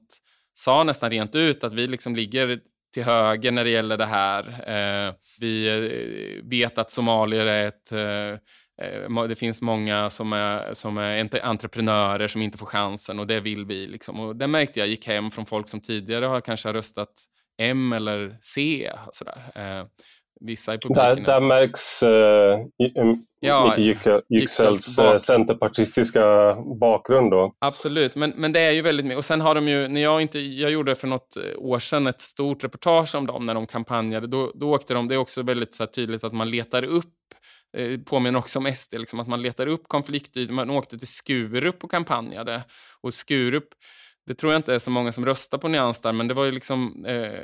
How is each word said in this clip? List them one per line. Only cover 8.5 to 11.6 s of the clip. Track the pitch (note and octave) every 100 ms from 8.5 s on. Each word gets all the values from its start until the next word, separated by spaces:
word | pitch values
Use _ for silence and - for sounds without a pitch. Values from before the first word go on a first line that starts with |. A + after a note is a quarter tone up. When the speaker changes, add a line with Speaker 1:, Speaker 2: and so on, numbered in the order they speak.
| _ _ - F#2
Speaker 1:
eh, | G2+ G2+
ma-, | A#2 A#2
det | A2+
finns | A#2 A2+
många | A#2 A2 G#2+ G#2 G#2
som | - A2
är, | G#2 G#2 G#2 G#2
som | A2 A2 G#2
är | G#2 G#2+
entre-, | G#2+ -
entreprenörer | A#2+ G#2+